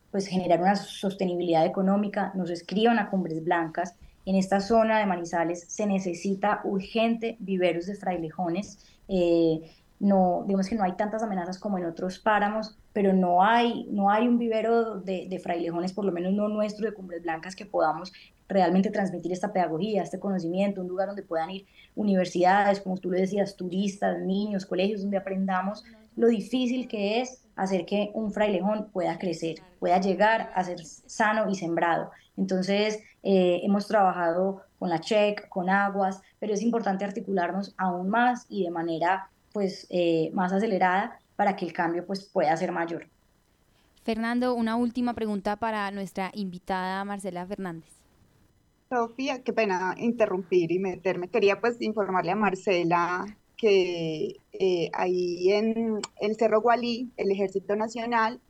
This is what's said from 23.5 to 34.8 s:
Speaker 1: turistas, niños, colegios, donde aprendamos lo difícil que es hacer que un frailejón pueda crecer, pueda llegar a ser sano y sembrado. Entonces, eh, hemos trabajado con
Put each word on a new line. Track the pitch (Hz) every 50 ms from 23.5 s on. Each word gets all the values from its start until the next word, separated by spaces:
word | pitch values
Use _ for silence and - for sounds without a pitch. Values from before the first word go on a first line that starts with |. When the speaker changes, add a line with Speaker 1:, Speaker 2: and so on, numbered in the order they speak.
| -
Speaker 1:
turistas, | - 180 180 180 190 208 196 190 - 202 190 180 175
niños, | 180 180 190 202 208 214 202 190 190
colegios, | - - - 190 208 220 196
donde | 196 202 196
aprendamos | 185 196 196 190 190 190 190 185 185 190 196 214 - - - - - - _ -
lo | 226 233
difícil | 226 233 202 - - - 262 254 240 254 262 240
que | - - 208 202 202 220 240
es | 254 254 - - _ _ _
hacer | - 190 190 190 180 170
que | - 202 208 208 208 -
un | 226 220 202
frailejón | - 208 214 208 196 175 185 208 214 214 214 -
pueda | - 190 165 165 165
crecer, | - 202 185 160 160 165 165 156 - - - - -
pueda | 180 175 175 190
llegar | 190 196 180 180 208 220 226 220 220 - -
a | 185 175
ser | 180 175 170 165
sano | - - - _ - - - 220 214 214 220 214 190
y | 196
sembrado. | 190 170 165 170 165 175 170 160 160 165 - - - _ _ _
Entonces, | - 190 190 190 185 185 196 202 202 208 214 214 214 - - _ _ -
eh, | 202 196 185 185 180 175 175 -
hemos | 202 196 202 202
trabajado | - 208 214 190 185 175 180 175 165 165 180 185 196 190 190 - _ _
con | -